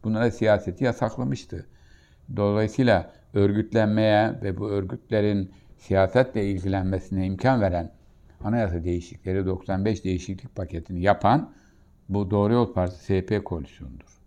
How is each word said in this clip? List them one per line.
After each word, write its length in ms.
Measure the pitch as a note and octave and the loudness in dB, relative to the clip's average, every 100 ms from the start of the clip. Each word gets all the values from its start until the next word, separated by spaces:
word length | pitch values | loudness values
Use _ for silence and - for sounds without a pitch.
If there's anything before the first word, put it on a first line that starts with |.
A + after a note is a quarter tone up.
Bunlara 260 | A2 A2 A#2 | -2 0 0
siyaseti 540 | - A2 G#2 - F2+ | 2 2 2 0 -2
yasaklamıştı. 800 | B2+ A2+ A2+ - B2+ C3 - F2 - - - - _ _ - - | -2 0 -4 -4 -6 -6 -8 -14 -14 -20 -20 -20 _ _ -10 -2
Dolayısıyla 760 | G2+ G#2 G#2+ - B2+ F#2+ - - _ | 0 2 0 2 4 4 2 -16 _
örgütlenmeye 1080 | G2+ G2+ G2+ G#2+ A#2 G#2+ G#2+ A2 G#2 A2 B2 | 2 2 2 0 2 2 4 4 4 2 -2
ve 160 | G2+ F#2 | -6 -6
bu 100 | G#2 | -4
örgütlerin 800 | G2+ F#2+ A2+ _ A2 G#2 G2+ F#2+ - - - | -4 -4 -8 _ 0 2 0 -4 -10 -20 -20
siyasetle 720 | - F#2+ F#2+ B2 - G#2 G2+ | 0 2 4 4 2 0 -2
ilgilenmesine 760 | G2 F#2 F#2+ F#2 F#2 - F#2+ F#2 | -2 -2 -2 -2 -4 -4 -4 -2
imkan 340 | F#2+ B2 C3 | 0 0 2
veren 320 | G2 F2 D#2+ - _ _ - - | 2 0 -6 -12 _ _ -20 -10
anayasa 400 | G2+ A#2 G#2 F2 | -4 0 0 -2
değişiklikleri, 640 | E2 F2 E2 - F#2+ F#2+ F#2 | -2 -4 -6 -12 -4 -2 -2
doksan 380 | F2+ - F#2+ | -4 -4 -2
beş 200 | G2+ G#2 | 0 -2
değişiklik 500 | F#2+ F#2 - F#2+ - | -2 -4 -4 -12 -12
paketini 480 | - F#2 E2+ E2 F2+ | -10 -8 -8 -8 -2
yapan 500 | F#2 G2 G2 C3+ - - _ _ - _ - | 0 2 4 2 0 -16 _ _ -20 _ -6
bu 220 | G2 G2 | -4 0
Doğru 220 | G2+ G2+ | 2 4
Yol 200 | A#2+ A#2+ | 4 2
Partisi 320 | - F2+ - | 0 -2 -4
S 140 | - G2 | -2 -2
H 80 | F#2 | 0
P 180 | G#2+ | -4
koalisyonudur. 760 | - E2+ C#2+ - C2 C2 - _ | -2 -8 -8 -14 -18 -18 -20 _